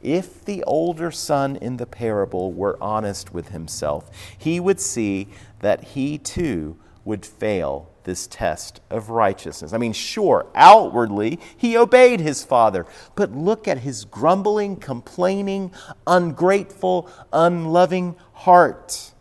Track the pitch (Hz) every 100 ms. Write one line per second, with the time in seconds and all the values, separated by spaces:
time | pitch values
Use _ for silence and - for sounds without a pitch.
0 | - 165 180 - - 196 - 151 170 160
1 | 170 - - 147 139 139 117 123 120 -
2 | 117 104 98 92 92 87 98 - 101 107
3 | 104 98 - 90 80 87 80 - 76 73
4 | - - - - 160 170 180 190 - -
5 | 107 95 101 - - - 104 95 - 139
6 | 135 151 - - 170 92 78 80 _ -
7 | - 104 - - 107 101 73 69 80 _
8 | - 90 - - 87 78 - - _ 107
9 | 107 113 104 95 80 85 78 113 120 107
10 | - - 196 107 - - - 226 151 117
11 | 113 101 107 170 - - 240 226 240 247
12 | 254 240 156 139 - 123 110 95 85 -
13 | - - 202 120 170 220 202 135 127 117
14 | 104 - 139 196 202 214 202 190 - 120
15 | - - 180 196 196 196 185 - - -
16 | - 180 170 127 175 202 - - 185 180
17 | 170 - - 147 170 175 160 170 180 185
18 | 180 170 - - - 180 156 - - -
19 | - _